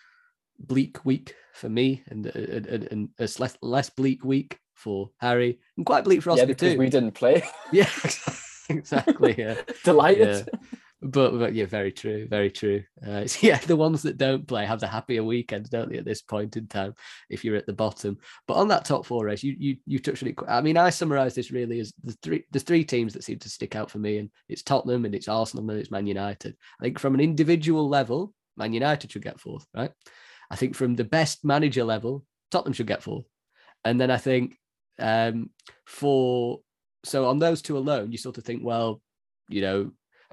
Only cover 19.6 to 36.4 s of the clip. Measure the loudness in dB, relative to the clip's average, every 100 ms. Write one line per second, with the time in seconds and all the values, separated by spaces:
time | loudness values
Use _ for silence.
19.6 | -4 -4 -4 -4 -4 -4 -6 -6 -2 0
20.6 | 2 4 4 2 0 2 0 -2 -6 -6
21.6 | -4 -6 -8 -10 -12 -10 -4 -4 -4 -4
22.6 | 2 2 2 -2 -2 -6 -10 -12 -12 -12
23.6 | -8 -8 -8 -6 -4 -4 -6 _ -14 -10
24.6 | 0 0 0 -2 -2 -4 -2 -2 -2 -4
25.6 | -6 -6 -6 -4 -4 -4 -6 -8 -12 -16
26.6 | -20 -8 -6 -2 0 4 4 4 4 4
27.6 | 4 2 2 2 0 -2 -4 _ _ -8
28.6 | -4 0 0 0 -4 -12 -12 -14 -14 -14
29.6 | -12 -8 -8 -10 _ -20 -20 -20 -14 -4
30.6 | -4 0 0 0 2 2 2 0 0 2
31.6 | 2 2 0 -2 -4 -6 -10 _ -4 -2
32.6 | -2 -4 -2 -4 -6 -10 -12 _ _ _
33.6 | _ _ 0 2 2 2 2 2 0 -6
34.6 | _ _ _ -4 0 2 2 -2 -8 _
35.6 | -20 -20 -20 -4 2 4 4 2